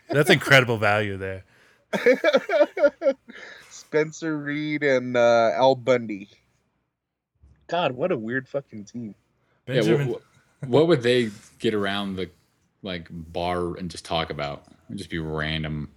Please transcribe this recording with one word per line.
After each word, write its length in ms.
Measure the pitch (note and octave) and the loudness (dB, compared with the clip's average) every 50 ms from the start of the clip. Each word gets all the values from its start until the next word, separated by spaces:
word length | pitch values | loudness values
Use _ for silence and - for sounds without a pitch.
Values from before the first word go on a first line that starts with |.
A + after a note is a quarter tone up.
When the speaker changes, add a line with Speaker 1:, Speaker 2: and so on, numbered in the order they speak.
| _ - | _ -2
Speaker 1:
That's 220 | E4+ C#3 D3+ - | 0 0 4 4
incredible 460 | F#3 C#3 - - C#3 C3+ B2+ A2+ A#2+ | 2 2 4 6 6 6 6 4 0
value 400 | G#2+ G#2+ G#2 G#2 G#2+ G#2+ G2+ G2 | 0 2 2 2 2 0 -2 -4
there. 280 | F#2+ F#2+ F#2+ F#2+ F#2+ - _ _ _ _ _ _ _ _ _ - | -6 -8 -8 -10 -10 -14 _ _ _ _ _ _ _ _ _ -6
Speaker 2:
<laughs> 1200 | G3 - A#3+ C4 B3+ - E4 C#4+ C4 - - F#4+ D4+ D4 D4+ - F#4+ D#4+ D4 - _ E4+ C#4 C#4 - _ - - - - - - - - - | 0 2 2 2 4 2 2 2 2 0 2 2 2 2 2 2 0 0 0 0 _ -2 -2 -2 -2 _ -20 -20 -20 -20 -20 -20 -20 -20 -20
Spencer 680 | - - - _ - D3+ D#3 D#3+ D#3 - E3 D#3+ D#3 | -20 -20 -16 _ -2 -2 -2 -2 -4 -8 -6 -6 -6
Reed 460 | D3+ C#3+ C#3+ C#3+ D3+ D3+ D3+ D3+ D3 D3 | -6 -6 -6 -6 -4 -4 -4 -4 0 2
and, 340 | C#3+ C3+ B2+ B2 B2+ B2 | 2 2 2 0 0 0
uh, 360 | B2 A#2+ A#2+ A#2+ A#2 A2+ A2+ - | 4 4 6 6 6 4 4 4
Al 200 | - B2+ C3+ C3+ | 4 4 4 4
Bundy. 540 | B2+ A#2 C3 B2+ A#2+ A#2 G#2+ G#2+ F#2+ G2+ - _ _ _ _ _ _ _ _ _ _ _ _ _ _ _ _ _ _ _ _ _ _ _ _ _ _ _ - | 2 2 2 2 2 0 -4 -10 -10 -12 -18 _ _ _ _ _ _ _ _ _ _ _ _ _ _ _ _ _ _ _ _ _ _ _ _ _ _ _ -6
God, 240 | - E3+ F3 C#3+ B2+ | -4 -2 -2 -2 -4
what 200 | B2 D3+ F3+ F#3 | -4 -4 -4 -4
a 40 | |
weird 320 | B2 G#2+ A2 B2+ C3 C3 _ | -4 -4 -6 -6 -6 -6 _
fucking 360 | - C#3+ C#3 _ - G#2+ G2+ | -8 -10 -10 _ -16 -18 -18
team. 300 | - _ A#2+ A#2 G#2+ G2 _ _ _ _ _ _ _ _ _ _ | -14 _ -12 -12 -12 -14 _ _ _ _ _ _ _ _ _ _
Speaker 3:
Yeah, 160 | - B2+ A#2+ A2+ | -4 -2 0 2
wh-, 40 | |
Speaker 1:
Benjamin. 280 | - E3 C#3+ C#3 B2 A2+ | 2 2 2 0 -2 -4
Speaker 3:
wh-, 540 | - - _ _ _ _ _ _ _ - C3 | -8 -10 _ _ _ _ _ _ _ -6 2
what 200 | A#2+ C3+ D#3 E3 | 4 4 6 6
would 140 | F3 C3 A#2 | 4 2 4
they 280 | A#2+ B2 B2+ A#2+ G#2+ G2+ G#2+ - - _ _ | 2 2 2 2 0 -4 -12 -20 -20 _ _
get 160 | - A#2 G#2+ | -2 0 0
around 420 | G#2 G2+ G2 G2 G2+ G2+ G2 F#2+ | 0 -2 -2 -2 -2 -4 -4 -6
the, 140 | F#2 F#2 E2+ - _ _ _ _ _ _ _ _ _ - | -6 -8 -10 -10 _ _ _ _ _ _ _ _ _ -12
like, 260 | G2+ F2+ F2 E2 - | -10 -10 -10 -10 -12
bar 640 | F2 F2 E2 D#2+ E2 F2+ F2 F2 F2+ F2+ F2 F2 E2 | -14 -14 -14 -10 -6 -4 -2 -2 -2 -2 -2 -4 -6
and 140 | - F#2+ E2+ | -8 -10 -10
just 140 | D#2+ - - | -12 -12 -10
talk 260 | - E2+ D#2+ D#2+ D#2+ | -4 -2 -2 -2 -4
about? 340 | D#2 D2 D2 C#2+ C#2+ - - _ - _ _ _ | -6 -6 -6 -8 -8 -12 -16 _ -20 _ _ _
It'd 100 | - G2+ | -12 -12
just 120 | F#2 - | -12 -8
be 80 | - E2 | -8 -6
random 720 | D#2+ D#2 D#2 D#2 D2+ D2+ D#2+ D#2+ D#2 D2+ D2+ D2+ D2 - - | -6 -4 -4 -4 -4 -4 -4 -4 -6 -6 -6 -8 -8 -10 -14